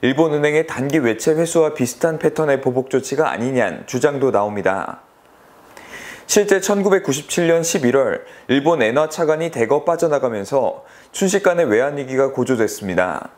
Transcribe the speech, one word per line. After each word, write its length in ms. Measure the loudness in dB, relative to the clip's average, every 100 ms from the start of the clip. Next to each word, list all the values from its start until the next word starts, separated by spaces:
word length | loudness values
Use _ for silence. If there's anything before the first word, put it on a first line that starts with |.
일본은행의 640 | 0 2 2 2 2 2 -2
단기 320 | -4 0 0
외채 340 | 0 0 0
회수와 420 | 0 0 2 0
비슷한 440 | 0 -4 0 -2 0
패턴의 440 | -2 0 0 0
보복 260 | 0 -2 -2
조치가 420 | -2 -2 -2 -2
아니냐는 520 | -2 -2 0 0 -2 -6
주장도 440 | 0 0 2 0
나옵니다. 720 | 2 0 -2 -2 -2 -6 -12 -18 _ _ _ -20 -20 -20 -20 -20 -18 -18 -18 0
실제 320 | 2 4 2
천구백구십칠 880 | 2 0 2 2 0 -4 -4 -2 2
년 140 | 2
십일월 640 | 2 0 2 2 2 -2 -8 -20 0
일본 320 | 2 2 2
엔화 300 | 2 2 -2
차관이 400 | -2 0 0 -2
대거 340 | -2 0 2
빠져나가면서 1000 | 0 0 0 0 0 -4 -2 -2 -2 -4 -16 -20 -18
순식간에 520 | -4 0 2 0 0
외환위기가 680 | 2 2 0 -4 -6 0 0
고조됐습니다. 960 | 0 -2 0 0 -2 -4 -2 -2 -2 -10